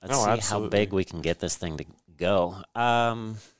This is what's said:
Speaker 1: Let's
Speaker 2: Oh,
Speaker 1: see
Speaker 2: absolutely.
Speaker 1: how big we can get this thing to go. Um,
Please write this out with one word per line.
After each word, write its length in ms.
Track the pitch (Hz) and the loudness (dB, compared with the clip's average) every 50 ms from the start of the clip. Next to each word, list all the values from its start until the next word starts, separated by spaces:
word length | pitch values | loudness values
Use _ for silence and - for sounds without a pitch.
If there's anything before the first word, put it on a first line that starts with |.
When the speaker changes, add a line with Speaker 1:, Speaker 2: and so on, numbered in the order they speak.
Speaker 1:
Let's 120 | - 98 139 131 | -4 0 2 4
Speaker 2:
Oh, 60 | 107 | 4
Speaker 1:
see 60 | 104 | 4
Speaker 2:
absolutely. 340 | 117 113 - - 104 104 107 | 2 2 0 -2 -2 -2 -2
Speaker 1:
how 20 | 92 | 0
big 240 | 101 101 104 98 | 2 2 2 2
we 120 | 101 95 90 | 2 0 -2
can 160 | - 87 82 | -2 -4 -4
get 200 | - 82 85 - | -2 -2 -2 -2
this 160 | 90 82 - | -2 -6 -4
thing 200 | - 90 82 78 69 | -4 -6 -6 -6 -6
to 60 | 67 - - _ _ _ 80 | -10 -12 -16 _ _ _ -8
go. 460 | - 87 92 101 92 87 87 92 98 - - - | -2 0 2 2 2 2 0 -2 -8 -14 -8 -4
Um, 600 | 117 120 120 117 120 120 117 113 113 110 110 110 107 - - _ | 0 2 2 2 2 2 0 -2 -4 -6 -8 -10 -12 -14 -20 _